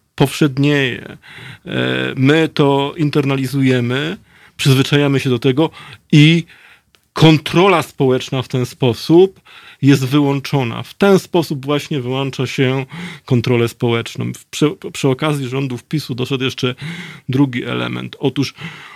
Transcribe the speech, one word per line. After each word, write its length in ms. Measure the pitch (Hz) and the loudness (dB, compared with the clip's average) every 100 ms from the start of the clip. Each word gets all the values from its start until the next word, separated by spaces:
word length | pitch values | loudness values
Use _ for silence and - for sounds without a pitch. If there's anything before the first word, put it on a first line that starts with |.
| _ - | _ 0
powszednieje. 1000 | 139 - 151 131 143 143 131 117 - - - - 127 - - | 0 2 0 2 0 0 -2 -6 -12 -18 -20 -20 -20 -18 -8
E, 480 | 127 127 127 127 131 | -4 -2 -2 -4 0
my 340 | 131 160 156 | 2 4 2
to 400 | - 143 139 143 - | 0 2 2 -2 -4
internalizujemy, 1200 | 147 151 139 135 131 139 131 127 120 131 156 208 _ _ _ - | -2 0 0 -2 -2 0 2 2 0 -2 -4 -8 _ _ _ -2
przyzwyczajamy 640 | 143 131 131 143 143 135 | 2 2 2 2 2 0
się 100 | 131 | 0
do 100 | 120 | 0
tego 300 | 135 131 160 - - - _ | 0 2 0 -4 -20 -20 _
i 320 | 151 156 170 160 - - _ _ _ _ | 6 6 4 -2 -14 -20 _ _ _ _
kontrola 680 | - 160 151 - 165 196 170 | 4 6 6 2 2 4 2
społeczna 600 | - - 135 127 - 135 | 0 -2 0 0 -2 -6
w 60 | - | -4
ten 180 | 131 123 | -4 -6
sposób 760 | - 127 110 - 165 190 - _ - - - | -2 -2 0 4 6 6 0 _ -20 -20 0
jest 240 | 139 135 127 | 2 4 2
wyłączona. 800 | 147 139 139 - 139 120 117 | 0 0 -2 -2 -4 -4 -6
W 100 | - | -12
ten 260 | - 202 190 | 0 2 2
sposób 460 | - 175 - 143 135 | 2 -2 -2 -6 -4
właśnie 360 | 147 - 147 | -4 -2 -6
wyłącza 460 | 120 131 139 - 123 | -4 -4 -4 -4 -6
się 380 | - 127 135 131 165 175 156 - | 0 0 -2 -6 -12 -14 -16 -2
kontrolę 420 | 123 120 120 117 | 0 2 0 0
społeczną. 680 | - 120 117 113 - 120 | -2 -2 -2 -4 -8 -8
W-, 120 | 123 - | -10 -14
przy, 240 | - 151 - - | -2 -2 -2 -10
przy 140 | - 139 | -4 -2
okazji 400 | 127 156 147 123 | 0 -2 -4 -4
rządów 360 | 135 139 120 | -6 -6 -8
pisu 320 | - 151 - 120 | -6 -8 -6 -6
doszedł 280 | 131 135 | -4 -4
jeszcze 320 | 131 - 127 - 151 170 - - - | -4 -4 -6 -6 -12 -14 -16 -12 -4
drugi 340 | 127 139 120 | 0 0 0
element. 520 | 127 123 123 123 123 - | -6 -6 -6 -8 -12 -6
Otóż 340 | 143 143 131 - 160 151 - | -4 -2 -6 -8 -16 -16 -20